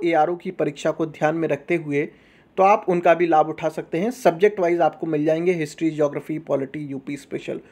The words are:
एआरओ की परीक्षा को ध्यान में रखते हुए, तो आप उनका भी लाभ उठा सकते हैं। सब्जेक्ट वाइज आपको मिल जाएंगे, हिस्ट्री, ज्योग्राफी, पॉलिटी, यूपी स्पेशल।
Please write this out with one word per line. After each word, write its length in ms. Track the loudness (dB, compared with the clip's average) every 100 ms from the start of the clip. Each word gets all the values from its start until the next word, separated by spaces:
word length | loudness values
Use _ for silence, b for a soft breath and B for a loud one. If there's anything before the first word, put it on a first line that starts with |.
एआरओ 300 | 4 2 2 0
की 140 | -8
परीक्षा 380 | -4 -4 -2 -4
को 160 | -2 -6
ध्यान 260 | -2 -2
में 120 | 0 -2
रखते 280 | -4 -2 -4
हुए, 280 | -2 -4 -4 b b b b 2
तो 40 |
आप 240 | 4 4 2
उनका 260 | 2 4
भी 120 | 4 4
लाभ 220 | 4 2
उठा 200 | -2 -6
सकते 300 | -6 -6 -4
हैं। 120 | -4
सब्जेक्ट 500 | 0 0 4 2 2
वाइज 200 | 0 2
आपको 260 | 2 0 -4
मिल 180 | 0
जाएंगे, 280 | 2 2 0
हिस्ट्री, 380 | -2 -4 -2 -4
ज्योग्राफी, 480 | 0 -2 -2 -8 -8
पॉलिटी, 440 | -4 -4 -4 -8 -10
यूपी 300 | -10 -10 -12
स्पेशल। 440 | -10 -10 -8 -10 -12